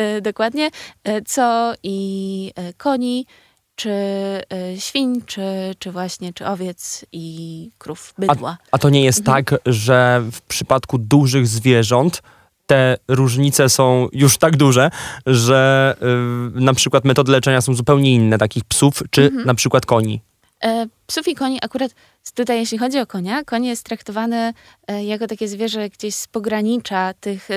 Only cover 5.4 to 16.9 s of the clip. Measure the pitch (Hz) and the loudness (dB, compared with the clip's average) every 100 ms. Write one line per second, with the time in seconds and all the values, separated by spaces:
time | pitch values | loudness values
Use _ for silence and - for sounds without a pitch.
5.4 | 190 190 190 190 190 180 180 - 180 175 | -6 -6 -6 -10 -12 -8 -8 -8 -12 -10
6.4 | - 190 185 175 - - - - 165 160 | -8 -6 -8 -10 -12 -14 -14 -14 -12 -12
7.4 | 165 160 165 - - 160 - - 190 131 | -12 -14 -16 -18 -16 -16 -14 -4 0 0
8.4 | 123 170 _ 139 147 139 135 120 104 131 | -2 -10 _ 2 4 6 4 2 2 2
9.4 | 131 139 - 117 110 127 123 123 113 - | 2 -2 0 0 4 4 4 2 0 -8
10.4 | - - - 131 - 131 107 143 135 135 | -10 -6 -2 -2 0 -4 2 4 4 4
11.4 | 120 110 117 120 107 123 160 - - _ | 2 2 4 4 4 2 2 -2 -10 _
12.4 | _ _ - 139 127 123 - 131 131 120 | _ _ 2 4 4 0 0 2 2 2
13.4 | 143 139 135 - 131 127 127 131 139 - | 2 4 4 4 4 4 0 4 4 4
14.4 | 165 151 143 127 147 - - - - 127 | 2 4 4 6 4 0 -12 -6 0 2
15.4 | 117 135 135 135 135 - 123 123 120 120 | 4 4 4 4 2 0 0 0 -2 -4
16.4 | 120 110 127 127 - | -6 0 2 2 2